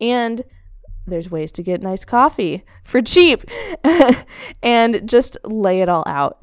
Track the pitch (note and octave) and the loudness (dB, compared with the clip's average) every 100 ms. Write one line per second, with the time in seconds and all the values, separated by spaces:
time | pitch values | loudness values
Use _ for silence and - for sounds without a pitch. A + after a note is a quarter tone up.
0 | A#3 B3 A#3 A#3 - - - - - - | -4 -2 -2 -6 -12 -18 -20 -20 -18 -16
1 | - F3 F3 E3 D#3 - F3+ F3+ F#3+ F#3+ | -8 -8 -6 -8 -8 -8 -6 -4 -4 -8
2 | - A#3+ C#4+ - F3 D3+ - - - - | -2 2 2 2 -6 -6 -12 -20 -2 -2
3 | A3+ F4+ E4+ A#3+ - - - E4 - E4+ | 4 4 4 2 -4 -14 -12 -2 0 4
4 | B3+ B3+ - - - - A#3 A#3 A3+ A3+ | 4 4 -2 -20 -20 -6 0 2 2 0
5 | A3 A#3+ B3 - - A3 G3 F#3 F3+ E3+ | 2 0 0 -8 -8 -2 0 2 2 0
6 | - C#3+ C#3 - | -2 -2 -4 -4